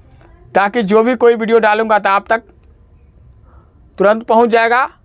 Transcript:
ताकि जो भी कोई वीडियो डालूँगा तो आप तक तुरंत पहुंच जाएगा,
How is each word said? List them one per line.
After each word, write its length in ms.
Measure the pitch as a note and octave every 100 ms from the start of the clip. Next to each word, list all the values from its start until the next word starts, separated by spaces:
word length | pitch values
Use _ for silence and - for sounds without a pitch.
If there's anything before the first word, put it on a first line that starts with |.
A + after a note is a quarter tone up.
| _ - - - -
ताकि 280 | - G3+ A#3+
जो 200 | F#3+ G#3+
भी 100 | A3+ B3+
कोई 180 | A#3
वीडियो 240 | A#3 A3+ A3+
डालूँगा 400 | A3 G#3+ A3 G#3
तो 100 | G3
आप 180 | G3 G3+
तक 140 | A3+ - _ _ _ _ _ _ _ - - _ - _ _ _ -
तुरंत 240 | F#3+ A3
पहुंच 240 | A#3 A3+ A#3
जाएगा, 380 | A3+ A3+ A#3+ C#4+ -